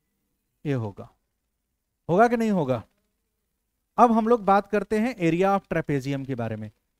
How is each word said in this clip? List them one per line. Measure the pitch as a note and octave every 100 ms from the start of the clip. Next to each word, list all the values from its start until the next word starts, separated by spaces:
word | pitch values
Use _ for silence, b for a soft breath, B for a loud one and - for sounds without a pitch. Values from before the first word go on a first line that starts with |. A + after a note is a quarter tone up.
| _ _ _ _ _ _ D3+
ए |
होगा। | C3 G#2+ F#2+ - _ _ _ _ _ _ _ _ _ -
होगा | F3 A#3
कि | A#3
नहीं | A3
होगा? | F#3+ C3 A#2 - _ _ _ _ _ _ _ _ _ _ -
अब | A#3+
हम | A3 A3
लोग | A#3+
बात | F#3+ G3 -
करते | G#3 G3 G#3+
हैं | A#3+ A3+
area | E3 E3+ F#3+ G3
of | -
trapezium | E3+ D#3 C#3+ C3 C#3 C3
के |
बारे | A#2+ A2+ A2
में। | G#2+ _ _